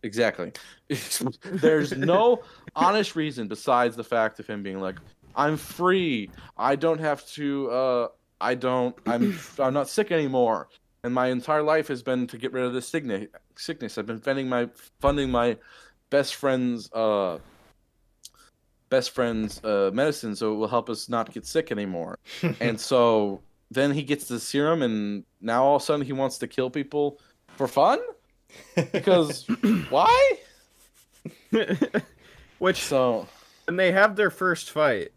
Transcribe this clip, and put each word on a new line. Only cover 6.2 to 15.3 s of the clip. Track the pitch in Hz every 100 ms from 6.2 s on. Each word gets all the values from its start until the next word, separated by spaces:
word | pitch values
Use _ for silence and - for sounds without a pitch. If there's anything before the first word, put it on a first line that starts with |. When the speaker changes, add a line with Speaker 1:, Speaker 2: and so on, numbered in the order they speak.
| 98 - - -
Speaker 1:
I | 117 139
don't | 160 156
have | 156 143 -
to, | - 143 139 131
uh, | 123 131 123 117 _ _ _
I | 113
don't, | 123 127 127 123 - -
I'm, | 120 120 170 -
Speaker 2:
<laughs> | -
Speaker 1:
I'm | 131
not | 139 135
sick | - 208
anymore. | 165 143 131 120 104 - _ _ _
And | 123
my | 127 127
entire | 127 123 151
life | 151 156 151
has | 127
been | 123 127 120
to | 117
get | 127
rid | 127
of | 123
this | 127 123
signi-, | 165 139 98 107 - _ -
sickness. | - 156 113 -
I've | 104
been | 113
funding | 123 139 131
my, | 123 120 - - _
funding | 143 143 135